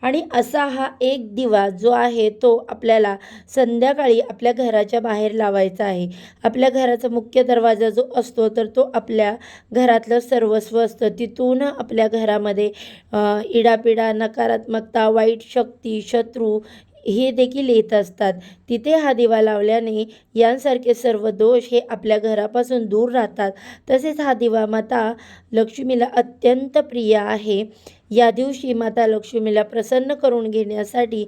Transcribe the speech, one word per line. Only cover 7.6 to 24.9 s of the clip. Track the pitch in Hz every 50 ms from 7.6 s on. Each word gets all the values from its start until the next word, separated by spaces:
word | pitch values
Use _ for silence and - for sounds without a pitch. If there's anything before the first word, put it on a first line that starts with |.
| 226 233 226 208 226 226
जो | 208 214 254 254 254
असतो, | 185 185 - - - 220 220
तर | 214 226 220
तो | 214 - 254 262 262 262
आपल्या | 233 226 - 226 220 214 202 214 240 - - - - _ -
घरातलं | 233 233 254 247 233 226 226 220 233 240
सर्वस्व | 240 240 262 240 226 214 214 220 214 220 226 226 233
असतं. | 214 220 - 240 214 - -
तिथून | 233 220 - - 254 247 254 254
आपल्या | 285 285 277 277 247 226 226 226 220 220
घरामध्ये, | 214 226 220 214 208 208 208 208 202 196 208 208 208 - - - - - _ _
अ, | - 208 208 208 208 208 220
इडापिडा, | - - 233 226 233 226 220 226 233 226 220 226 226 220
नकारात्मकता, | 214 226 220 220 - 233 226 226 220 220 - 220 220 220 220 - 233 220 220
वाईट | 220 226 220 220 233 220
शक्ती, | - - - 247 240 247 - _ - 233 220 214
शत्रू | 208 - - 233 226 233 233 254 233 220 214 214 214 - - - - _ _ _ - -
हे | 196 214 254 262
देखील | 247 226 254 254 254 277 277 254
येत | 240 220 220 220 226
असतात. | 208 202 185 - - 214 196 185 180 - - - _ _ -
तिथे | 240 233 226 294 311
हा | 320 302 285 262
दिवा | 220 240 226 226 220
लावल्याने | 220 220 214 208 208 214 220 233 226 226 214 214 220 220 - - _ _ -
यांसारखे | 226 226 226 240 269 254 285 254 254 247 240 240
सर्व | 240 - 247 226 208 208 220
दोष | 208 190 214 226 254 247 240 240
हे | 240 240 233 -
आपल्या | 226 208 - 220 214 208
घरापासून | 208 226 220 208 208 214 214 247 247 247 254 247 226
दूर | 208 196 214 233 247
राहतात. | 240 262 220 202 - - 208 196 190 - - - - - _ -
तसेच | 254 262 254 311 294 302
हा | 302 277 254
दिवा | 214 240 233 220 226 214
माता | 214 214 220 214 220